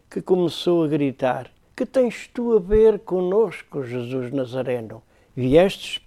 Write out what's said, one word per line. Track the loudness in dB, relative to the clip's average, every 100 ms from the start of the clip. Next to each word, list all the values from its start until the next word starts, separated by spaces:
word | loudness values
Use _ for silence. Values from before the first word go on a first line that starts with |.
| _
que | -10
começou | 0 0 0 -2 0 2
a | 2
gritar: | 0 -2 0 -2 -2 -8 _ _ -8
"Que | -2
tens | 0 0 -2 -10
tu | -6 0 0
a |
ver | 4 4 4 4
conosco, | -2 -2 0 0 0 -4 -12 -10
Jesus | -6 -8 -6 -6 -4
Nazareno? | -6 -6 -6 -4 -4 -6 -14 -20 _ _ -4
Viestes | 4 6 6 2 -10 -12